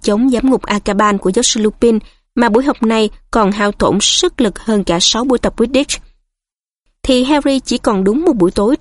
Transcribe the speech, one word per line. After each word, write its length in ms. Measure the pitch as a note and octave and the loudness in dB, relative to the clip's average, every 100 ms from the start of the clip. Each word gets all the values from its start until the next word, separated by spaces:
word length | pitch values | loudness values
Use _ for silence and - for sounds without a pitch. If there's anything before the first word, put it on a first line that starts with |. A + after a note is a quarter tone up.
chống 280 | - G#3 C4 | -2 0 0
giám 200 | A#3 C4 | 0 0
ngục 120 | A#3 | 0
Azkaban 560 | - G3+ - G3 G#3+ G3+ | 0 -4 -2 0 0 0
của 140 | F#3 | 0
giáo 120 | G#3+ | 0
sư 180 | B3+ A3 | -2 0
Lupin, 380 | G#3+ - A#3 G#3+ - _ _ A#3 | -2 2 2 0 -4 _ _ -2
mà 140 | A#3+ | 0
buổi 140 | A3 | 2
học 200 | C#4+ - | 0 0
này 260 | A3 A3 G#3+ - _ | 0 0 -2 -4 _
còn 200 | A#3 G3 | 0 0
hao 200 | G#3 G#3 | 0 -4
tổn 260 | - F#3+ G3 | 0 0 0
sức 400 | - - F4 - | 0 0 -2 0
lực 180 | G#3+ - | -2 -2
hơn 240 | - G#3 | -2 -2
cả 140 | F3+ F3 | 0 0
sáu 240 | - A3+ B3+ | 0 0 0
buổi 140 | A#3+ | 0
tập 180 | G3 - | 0 -2
Quidditch, 440 | A#3+ C4+ C#4+ - - _ _ _ _ _ _ _ _ _ | 0 0 -2 -6 -14 _ _ _ _ _ _ _ _ _
thì 200 | - B3+ | 0 0
Harry 360 | B3+ D4+ C#4 C4+ | 2 0 0 -2
chỉ 180 | - A#3+ | -2 -4
còn 260 | C4 G3 | -2 0
đúng 220 | F#3+ B3+ F4 | 0 0 0
một 80 | |
buổi 180 | A#3+ F3 | 2 0
tối 240 | F#3+ G#3 D4+ | 0 0 0